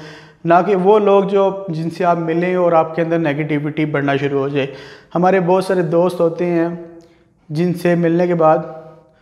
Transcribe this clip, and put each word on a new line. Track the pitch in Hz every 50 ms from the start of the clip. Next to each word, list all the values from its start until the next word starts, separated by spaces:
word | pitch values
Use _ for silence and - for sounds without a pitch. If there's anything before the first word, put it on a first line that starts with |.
| - - - - - - - _ -
ना | 165 165 180 180
कि | 196 208
वो | 180 180 190 214 214
लोग | 202 190 196 196 196 180
जो, | 202 196 196 190 185 - - -
जिनसे | 160 160 165 165 160 - 180
आप | 175 170 165
मिलें | 165 160 160 165 175 185 180
और | 180 180 170 170
आपके | 160 160 160 - 170 170
अंदर | 165 170 165
negativity | 165 151 143 147 156 151 156 147 147 151 147 156 151
बढ़ना | 151 147 143 139 139 139
शुरू | 135 139 139 139 139
हो | 139 143
जाए। | 143 143 131 135 - - - - - - - _ -
हमारे | 165 175 185 185 190
बहुत | 175 170 185 190 185
सारे | 190 196 185 170
दोस्त | 156 165 170 175 180 175 175
होते | 170 165 165 170 175
हैं | 175 175 165 165 170 175 170 - - - - - _ _ _ _ _ _ _ _ _
जिनसे | 151 156 175 180 170 175 - 175 175
मिलने | 170 170 165 165 170 180
के | 175 175
बाद | 165 160 156 156 165 - - - - - - - - _ _ _ _